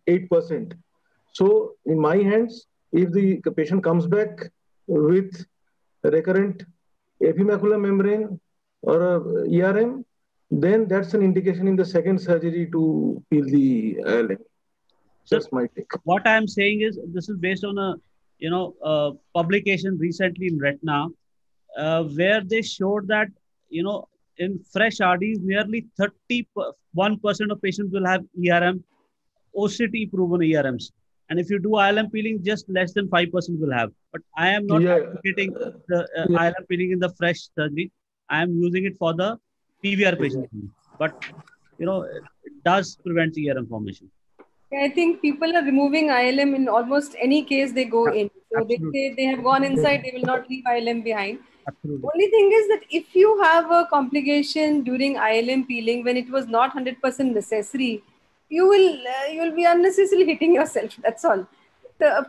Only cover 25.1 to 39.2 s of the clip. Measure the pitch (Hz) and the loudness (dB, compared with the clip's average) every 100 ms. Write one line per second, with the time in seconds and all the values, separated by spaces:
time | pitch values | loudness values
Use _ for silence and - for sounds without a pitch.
25.1 | 180 214 214 185 202 214 226 226 - 202 | 2 -2 -4 -2 -2 -2 -6 -8 -4 -4
26.1 | - - 240 - 202 120 - _ 165 202 | -4 -6 -6 -4 -8 -8 -10 _ -2 0
27.1 | 214 208 196 208 202 196 190 202 196 185 | 0 -2 -2 -4 -4 -4 -4 -4 -2 0
28.1 | 185 - 185 175 175 175 185 - _ _ | 0 -2 -4 2 2 2 -2 -8 _ _
29.1 | _ _ _ _ 196 202 - 226 226 214 | _ _ _ _ -4 -4 -2 -4 -4 -4
30.1 | 185 180 175 160 156 135 123 - _ _ | -2 0 2 2 2 0 -4 -10 _ _
31.1 | _ - 165 175 202 196 214 196 208 214 | _ -6 -4 -2 -2 0 2 2 2 -2
32.1 | 220 220 214 180 214 - 185 185 202 190 | -4 -4 -4 -4 -4 -4 -2 -2 -4 -2
33.1 | 175 175 180 175 165 151 123 107 - _ | 0 0 -2 -4 -4 -2 -2 -4 -8 _
34.1 | 165 - 160 180 208 202 165 180 175 - | -18 -12 -2 0 0 0 2 4 2 0
35.1 | - 190 196 190 - - - - 175 - | -6 -6 -4 -4 -6 -10 -12 -4 -4 -2
36.1 | - 208 170 170 185 - 175 185 185 180 | -4 0 2 2 -2 -4 -2 -2 -2 -2
37.1 | - 170 165 - - 151 147 185 _ _ | -2 -2 -2 -8 -6 -4 -4 -8 _ _
38.1 | _ - 151 175 170 175 185 190 190 165 | _ -6 -2 0 0 0 0 -4 -4 -4
39.1 | 165 | -2